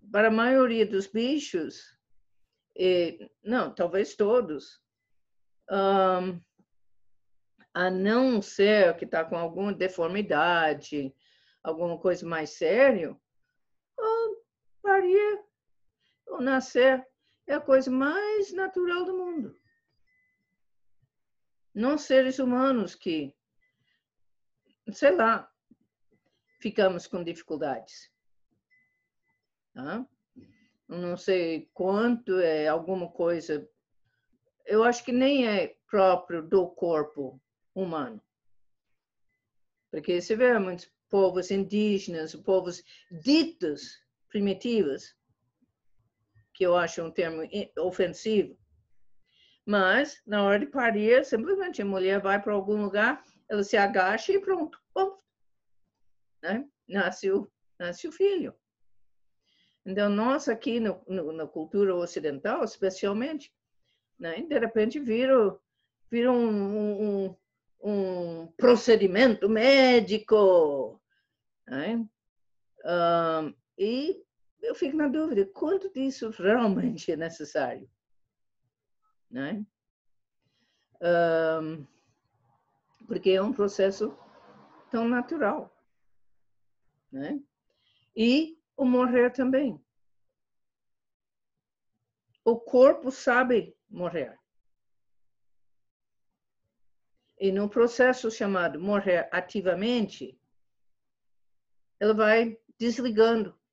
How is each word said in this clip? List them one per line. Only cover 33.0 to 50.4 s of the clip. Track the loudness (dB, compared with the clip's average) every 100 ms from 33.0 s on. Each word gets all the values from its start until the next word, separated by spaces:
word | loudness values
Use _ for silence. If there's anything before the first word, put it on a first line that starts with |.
| -6
coisa, | -4 -2 -2 -4 -8 -8 _ _ _ _ _ _ _ _ _ 0
eu | 2
acho | 4 2
que | -2
nem | 2 4 4 2
é | 0 -2 -8 _
próprio | 4 4 4 -2 -10
do | 0 2 2
corpo | -4 -2 0 -2 -8 -12 -14 _ _ _ -8
humano. | -6 -6 -8 -12 _ _ _ _ _ _ _ _ _ _ _ _ _ _ _ _ _
Porque | -10 -4 -4
você | -2 2
vê | 4 4
muitos | 0 -8 -14 _ _
povos | 2 2 2 -2
indígenas, | -2 0 0 0 0 -4 -8 -8 -8
povos | 0 0 0 -12 _ -20 _
ditos | -6 2 4 2 -4 -6 -6 -12 -20 _ _ _
primitivos, | -2 -2 -2 -2 0 0 -4 -12 _ _ _ _ _ _ _ _ _ _ _ _ _ _
que | -2 2
eu | 2
acho | 0 -6
um | -8
termo | -4 -4 -4
i-, | -8 -8 -8 -4
ofensivo, | -4 -2 -4 -4 0 0 0 -8 _ _ _ -20 -20 -20 _ _ _ _ -2
mas | 2 4 2 0 -8 -6
na | 0